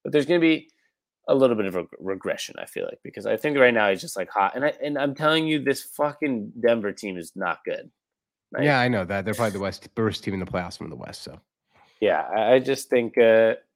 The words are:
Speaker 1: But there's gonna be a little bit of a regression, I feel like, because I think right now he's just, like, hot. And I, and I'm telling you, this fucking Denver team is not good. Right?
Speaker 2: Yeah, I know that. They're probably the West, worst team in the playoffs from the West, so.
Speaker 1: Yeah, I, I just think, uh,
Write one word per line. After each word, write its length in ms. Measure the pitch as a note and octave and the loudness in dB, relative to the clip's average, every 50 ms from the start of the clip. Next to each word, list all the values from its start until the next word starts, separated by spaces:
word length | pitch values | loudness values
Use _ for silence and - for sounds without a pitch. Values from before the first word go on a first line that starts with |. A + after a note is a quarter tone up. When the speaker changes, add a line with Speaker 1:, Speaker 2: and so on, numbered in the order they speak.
| - | -4
Speaker 1:
But 80 | C#3 D3 | 0 2
there's 120 | D3+ C3+ | 2 4
gonna 120 | D3+ F3 E3+ | 4 2 4
be 300 | E3 D#3+ D#3 D3 - _ _ _ _ _ _ _ _ _ _ _ _ | 4 4 2 2 -2 _ _ _ _ _ _ _ _ _ _ _ _
a 60 | - C#3+ | 2 4
little 200 | C3+ C3 B2 A#2 | 6 6 4 4
bit 100 | G#2+ G2+ | 2 -2
of 100 | F#2+ F2 | -2 -2
a 100 | F2+ E2 - - - | -4 -6 -6 -10 -10
regression, 560 | F2+ F#2+ G2 F#2 - F#2 - - - - - - | -8 -6 -6 -4 -4 -4 -4 -4 -6 -12 -12 -14
I 60 | - | -14
feel 200 | - - - G1+ | -10 -8 -8 -8
like, 140 | - - - - | -8 -8 -12 -16
because 220 | - - A2 G2+ | -16 -12 -6 -4
I 100 | G#2+ A2 | -2 -2
think 200 | A2 - D3+ C#3+ | -2 -2 0 4
right 160 | C#3 B2+ B2 A#2 | 6 6 6 6
now 160 | A2 G#2+ G2+ | 4 4 2
he's 120 | F#2+ F2+ | 2 0
just, 160 | F#2 E2+ - | -4 -8 -8
like, 120 | F#2+ F2+ - | -8 -8 -2
hot. 260 | - G#2 F#2+ G2 - | 0 0 0 0 0
And 100 | B2+ C#3+ | 0 -2
I, 80 | D3+ - - | -2 -2 -4
and 160 | C3+ D3 D3 | -4 -4 -2
I'm 160 | C3+ C#3+ C#3+ C3+ | -2 -2 -2 -2
telling 320 | D3+ D#3 D3+ D#3+ D#3+ D#3+ | 0 2 2 2 2 2
you, 160 | D#3 D#3 D3 C3 | 0 -2 0 0
this 200 | C#3 C3 - - | -2 -2 -2 -6
fucking 680 | - - - D3 D3 C#3+ - D3+ C#3 B2+ A2 G#2 A2 - A#2 | -10 -4 -2 -2 -2 -2 -4 -4 -2 -2 -2 -4 -8 -6 -2
Denver 320 | A2 A#2 A#2 A2+ G2+ G2+ | 0 2 2 2 -2 -4
team 260 | F#2+ - G#2+ G2+ F#2 | -6 -8 -8 -8 -8
is 160 | F2 E2 - - | -8 -10 -12 -8
not 240 | F#2+ F#2 E2+ D#2+ - - | -6 -4 -4 -4 -6 -6
good. 260 | F2+ - - - - _ _ _ _ _ _ _ _ _ _ _ _ | -8 -8 -8 -10 -16 _ _ _ _ _ _ _ _ _ _ _ _
Right? 120 | - - D3 | -4 0 2
Speaker 2:
Yeah, 160 | D3+ D3 B2+ | 2 2 2
I 80 | B2 | 2
know 180 | B2 A#2+ G2 F#2 | 2 0 -2 -2
that. 200 | F2 G2+ G2 F2+ | -2 -4 -4 -4
They're 100 | A2 G#2 | -4 -2
probably 160 | - A#2 G#2+ | -2 -2 -2
the 80 | F#2+ F#2+ | -2 -4
West, 300 | G2 F#2+ F2+ - - - - | -6 -6 -6 -10 -14 -10 -4
worst 280 | A2+ A2 G#2 G2 - - | -2 -2 -2 -2 -4 -6
team 100 | G#2 G2 | -6 -6
in 60 | F#2+ | -6
the 60 | F2+ | -6
playoffs 300 | - - F#2 F2 F2 - - | -6 -6 -6 -6 -6 -10 -12
from 100 | E2+ - | -12 -12
the 60 | - | -12
West, 260 | - - - - - | -14 -14 -14 -16 -16
so. 180 | - - - - _ _ _ _ _ _ _ _ _ _ _ - | -16 -18 -20 -20 _ _ _ _ _ _ _ _ _ _ _ 0
Speaker 1:
Yeah, 220 | G#2+ G2 E2+ D#2 | 2 2 2 2
I, 320 | - - F#2+ G#2+ A2 A2+ B2+ | 0 -2 -2 0 4 4 4
I 60 | C3 | 4
just 300 | B2 C3+ C3 - - - | 4 0 -4 -4 -2 0
think, 280 | C3+ B2 A#2 A2 - | 0 0 0 2 4
uh, 380 | B2+ A#2 A2+ A2+ A2+ A2+ A2 - - - _ _ | 4 6 8 8 6 6 4 2 -2 -6 _ _